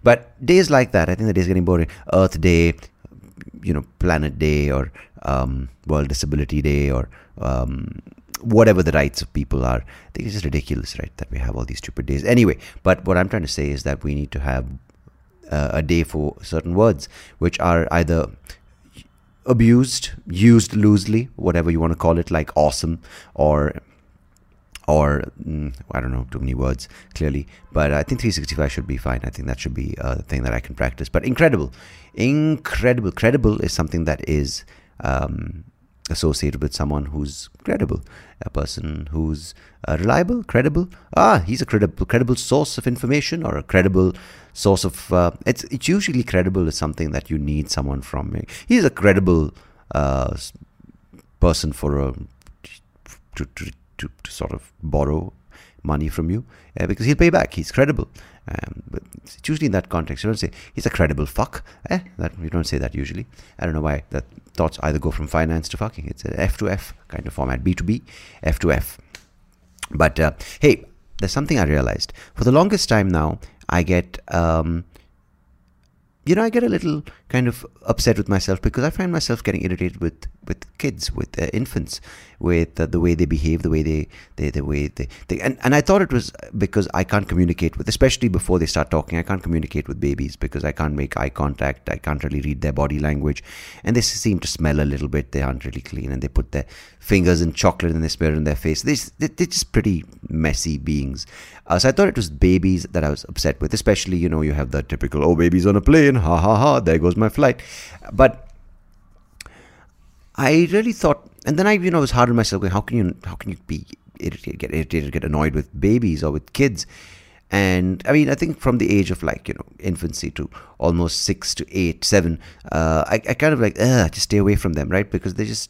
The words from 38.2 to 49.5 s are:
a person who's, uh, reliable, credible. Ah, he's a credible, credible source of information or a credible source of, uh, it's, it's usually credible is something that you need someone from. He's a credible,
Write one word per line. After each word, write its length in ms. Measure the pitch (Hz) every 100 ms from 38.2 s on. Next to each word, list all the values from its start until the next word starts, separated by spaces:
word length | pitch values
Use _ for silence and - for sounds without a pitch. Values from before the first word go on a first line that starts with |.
| - _
a 80 | -
person 600 | - 73 - 80 78 76
who's, 420 | 78 78 76 - - - _ -
uh, 80 | 78
reliable, 420 | 95 151 180 247
credible. 460 | - 120 139 156 180 - _ -
Ah, 260 | 202 90
he's 160 | 85 135
a 40 |
credible, 400 | - 107 98 -
credible 320 | 92 120 123 123
source 400 | - 135 151 -
of 100 | 127
information 560 | 117 120 143 - 170
or 140 | 160 -
a 60 |
credible 500 | - 92 95 92 92 - - - -
source 320 | - 101 95
of, 260 | 95 - -
uh, 200 | 87 87 -
it's, 200 | - 127
it's 240 | - 135 -
usually 340 | 196 196 123
credible 420 | 117 92 90 95
is 120 | 82 -
something 340 | 78 76 78
that 180 | 71 -
you 80 | 78
need 320 | 73 73 71
someone 320 | - 69 69
from. 320 | 65 67 - 76 - -
He's 200 | - 240
a 40 | 151
credible, 640 | - 101 95 92 85 73